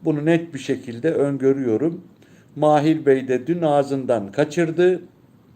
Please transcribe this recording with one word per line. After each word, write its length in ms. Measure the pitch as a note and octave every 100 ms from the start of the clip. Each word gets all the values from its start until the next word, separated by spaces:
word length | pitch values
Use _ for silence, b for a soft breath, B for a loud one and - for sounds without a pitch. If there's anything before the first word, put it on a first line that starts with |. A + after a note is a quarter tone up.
Bunu 200 | D#3+ D#3
net 300 | D3+ E3+ E3+
bir 40 | C3
şekilde 540 | - C3 - A#2 C#3+
öngörüyorum. 920 | E3 C#3+ C#3 C3+ C3+ B2+ A2 D3 E3+ - _ b b b -
Mahir 500 | D3+ D3+ D3 D#3 C3+
Bey 220 | C3+ B2+
de 180 | B2+ B2+
dün 160 | F3
ağzından 680 | D#3+ C#3+ C#3 C3+ B2 A#2 G2
kaçırdı 720 | G2 D3+ E3+ E3 E3 F3+ F3+ - _ _ _ _